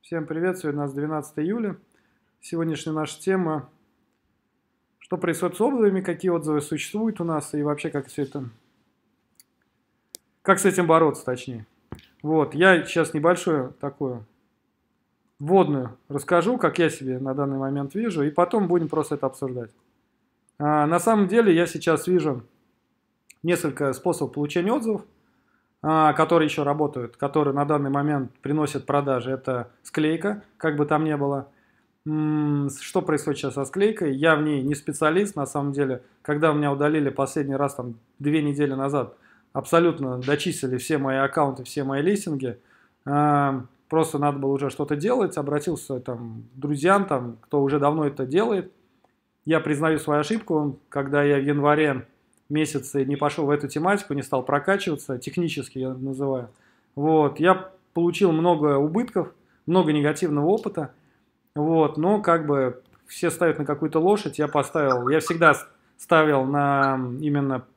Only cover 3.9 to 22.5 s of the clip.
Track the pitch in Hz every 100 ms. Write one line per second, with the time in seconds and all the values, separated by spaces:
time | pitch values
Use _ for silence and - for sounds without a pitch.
3.9 | _ _ _ _ _ _ _ _ _ _
4.9 | _ - 180 170 165 180 180 233 269 208
5.9 | 190 185 170 185 170 151 151 147 151 -
6.9 | 208 220 214 170 156 - 151 147 147 165
7.9 | 143 135 - 139 143 127 110 _ _ _
8.9 | _ _ _ _ _ _ _ _ _ _
9.9 | _ _ - _ _ - 185 190 180 170
10.9 | 160 160 135 - 123 - 117 107 _ _
11.9 | - _ _ 151 156 139 143 185 175 175
12.9 | 170 156 156 156 180 185 151 127 - 143
13.9 | 139 135 120 110 _ _ _ _ _ _
14.9 | _ _ _ _ _ 143 190 151 143 123
15.9 | - _ 143 - 175 175 247 165 - 165
16.9 | - 135 127 135 135 139 135 135 139 139
17.9 | 196 226 165 143 151 175 226 180 175 156
18.9 | 156 147 139 135 - 135 123 113 _ _
19.9 | _ _ _ _ _ _ _ 147 151 147
20.9 | 175 202 214 190 220 220 165 170 156 170
21.9 | 156 180 180 151 123 113